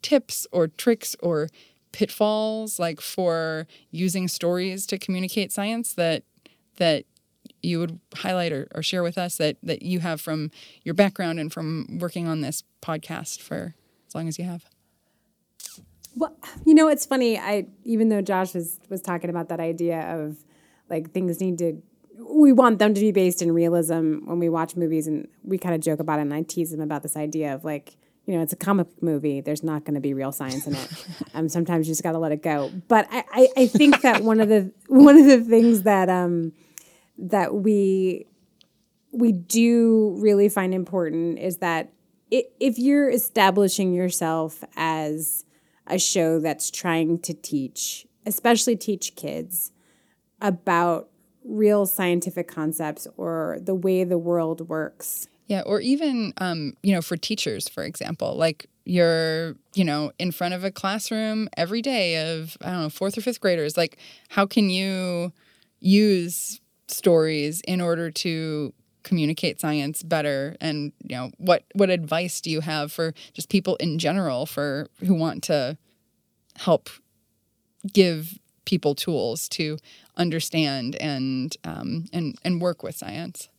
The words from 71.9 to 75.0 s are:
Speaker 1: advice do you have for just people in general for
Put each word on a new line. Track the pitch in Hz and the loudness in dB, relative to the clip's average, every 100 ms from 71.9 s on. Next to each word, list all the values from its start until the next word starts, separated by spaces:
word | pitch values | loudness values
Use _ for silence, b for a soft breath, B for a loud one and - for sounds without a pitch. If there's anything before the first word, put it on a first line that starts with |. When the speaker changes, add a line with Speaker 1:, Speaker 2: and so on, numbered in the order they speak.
Speaker 1:
advice | 180 156 160 180 - | 2 -2 -4 -4 -8
do | 170 | -6
you | 156 | -6
have | 160 156 147 | -4 -6 -6
for | - 165 156 B | -6 -6 -6 B
just | - - | -16 -2
people | 196 185 180 | -2 0 -4
in | 170 156 | -2 -2
general | 165 190 170 127 151 | -2 -2 -2 -4 -6
for | - 143 135 - _ | -6 -4 -4 -8 _